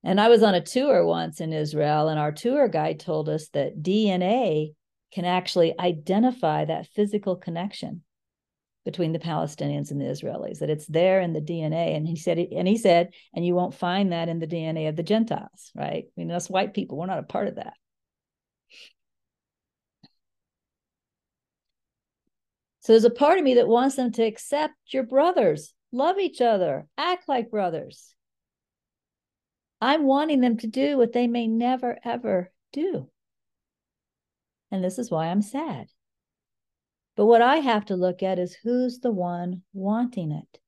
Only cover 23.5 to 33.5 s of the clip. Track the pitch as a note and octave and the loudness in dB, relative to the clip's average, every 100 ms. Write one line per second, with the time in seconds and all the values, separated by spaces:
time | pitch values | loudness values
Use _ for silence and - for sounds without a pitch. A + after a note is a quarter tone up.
23.5 | A#3+ G#3+ A#3 C4 C4+ B3 A3 A3+ G#3+ - | 4 6 4 2 0 -4 0 -2 -2 -6
24.5 | C#4+ D4+ _ _ C4+ A#3 C4 E4 F4+ G3 | -2 -2 _ _ -6 0 2 4 4 2
25.5 | D3+ - _ _ A#3+ D4+ G4 F4+ - A#3+ | 0 -8 _ _ -2 0 0 -2 0 2
26.5 | G#3 E3+ C#3 D3+ - E4 F4+ - C4 A#3 | 2 0 -2 -8 -6 -2 -2 -2 -4 -2
27.5 | G#3+ F3+ D#3+ C3 - - _ _ _ _ | -4 -2 -4 -10 -20 -20 _ _ _ _
28.5 | _ _ _ _ _ _ _ _ _ _ | _ _ _ _ _ _ _ _ _ _
29.5 | _ _ _ A#3+ D#4 C#4 C4+ D#4 C#4+ B3 | _ _ _ 0 2 4 2 2 2 2
30.5 | G#3+ A3+ B3+ C#4 C#4 A#3 A#3+ A#3+ A#3+ A3+ | 0 -4 -2 0 2 2 2 0 0 -2
31.5 | A3+ A#3+ B3+ B3 A#3 B3 A#3+ A#3 F#3 F3+ | 0 0 0 -4 -6 -6 -6 -2 -2 -2
32.5 | _ _ C#4+ F4+ C#4 C3+ _ _ _ _ | _ _ -6 -4 -4 -8 _ _ _ _